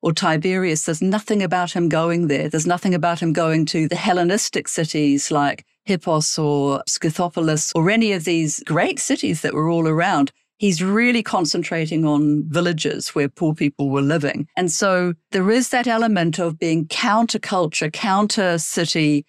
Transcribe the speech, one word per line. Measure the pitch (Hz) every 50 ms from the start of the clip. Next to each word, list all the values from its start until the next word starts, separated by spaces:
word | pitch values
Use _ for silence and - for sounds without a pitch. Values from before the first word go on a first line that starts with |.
or | - 170
Tiberias, | 165 - - 175 160 160 156 185 185 185 185 180 156 156 -
there's | - 165 156
nothing | 185 190 190 214 208 - 220 208
about | 190 175 175 180 180 175
him | - 185 170 165
going | 151 160 165 170 170 170 170 156
there. | 143 135 156 151
There's | 156 160 156 170
nothing | 175 180 - 196 180
about | 175 156 175 170 156
him | 170 165
going | 151 170 170 160 160 160 160 139
to | - 170 160 147
the | 175
Hellenistic | 170 175 214 180 180 175 170 185 214 - - - 202 - -
cities | - - 165 160 - 160 151 143 139 139 139 -
like | 160 147 143 143 - - - _ _ _ _
Hippos | - 202 175 - 185 165 156 151 - - -
or | 156 147 147 143 139 143 139 135 - -
Scythopolis | - - - 165 156 - 180 175 - 175 165 160 156 151 - - -
or | 165 160 185
any | 208 226 226 214 202
of | 185 160
these | 185 175 165 165 147 - - -
great | - 156 165 185 320 381 -
cities | - - 269 - - 285 175 156
that | - 156 -
were | 147 156 160
all | 170 170 165 160
around. | 156 156 170 190 190 151 143 139 - _ _ _ _ -
He's | 214 202 180 156 180
really | 190 202 214 233 247 247 233 208
concentrating | - - 196 - - - 175 170 - 175 165 160 160 170 156 160
on | 151 147 147 151 147 147 151 147 160
villages | 139 170 175 180 175 156 - 147 - - - - -
where | 160 143 143
poor | - - 175 156 156
people | 156 - 147 - - 143 139
were | 135 139 143
living. | 139 156 170 143 139 - - - - -
And | - 370 349
so | 165 - - 196 185 180 180 180 170 - _ _
there | - 196 185 196
is | 220 247 247 -
that | - 247 240 247
element | 233 220 226 233 214 180 170 170 160 -
of | 180 170 160 160
being | - 170 160 165 156
counterculture, | 160 - - - 226 202 220 233 226 - 214 - - - 185 180 156 - - 160 156
counter | 156 - - 202 190 196 214 202 - - 196 180 170 170
city, | 160 - - - 170 160 - 170 156 151 147 143 147